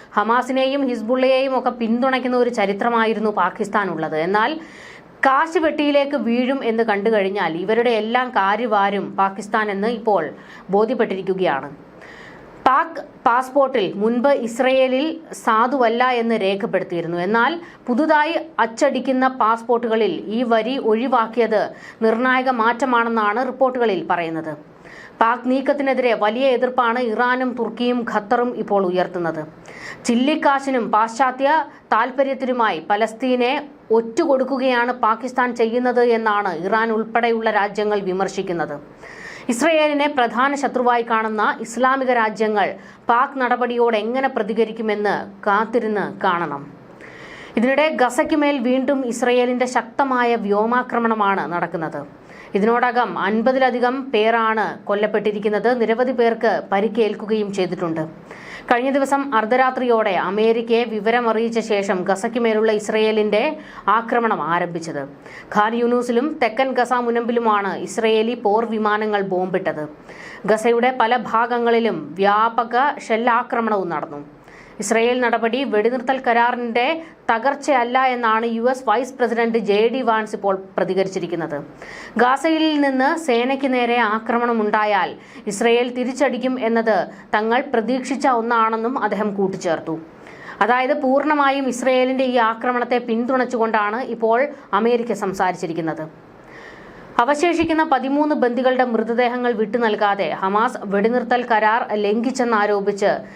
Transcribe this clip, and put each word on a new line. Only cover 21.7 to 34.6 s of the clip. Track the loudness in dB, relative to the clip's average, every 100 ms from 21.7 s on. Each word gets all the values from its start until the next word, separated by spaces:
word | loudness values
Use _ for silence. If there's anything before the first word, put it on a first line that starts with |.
| -6 -18 -2
നിർണായക | 0 2 2 2 0
മാറ്റമാണെന്നാണ് | 2 2 2 2 2 2 0 0 0 -2
റിപ്പോർട്ടുകളിൽ | 0 0 2 0 0 0
പറയുന്നത്. | -2 -2 -6 -6 -10 -14 -20 -20 -20 -8 0
പാക് | 2 2 0
നീക്കത്തിനെതിരെ | 0 0 0 0 0 2
വലിയ | 2 0 2 2
എതിർപ്പാണ് | 2 0 2 0 0
ഇറാനും | 0 0 0 0 -2 -2
തുർക്കിയും | -4 -2 -2 -2 -2
ഖത്തറും | -4 0 0 0 -4
ഇപ്പോൾ | -2 0 0
ഉയർത്തുന്നത്. | 0 -2 -2 -4 -6 -8 -14 -20 -18 -16 -8
ചില്ലിക്കാശിനും | -2 0 2 2 2 2 0 -2 2
പാശ്ചാത്യ | 2 2 0 0 2 2 2 0 -8 0
താൽപര്യത്തിനുമായി | 0 2 0 -2 -2 -2 0 0 0 -2
പലസ്തീനെ | 0 0 -2 0 2 0 -2 -6 -12 0
ഒറ്റുകൊടുക്കുകയാണ് | 0 2 0 2 2 2 0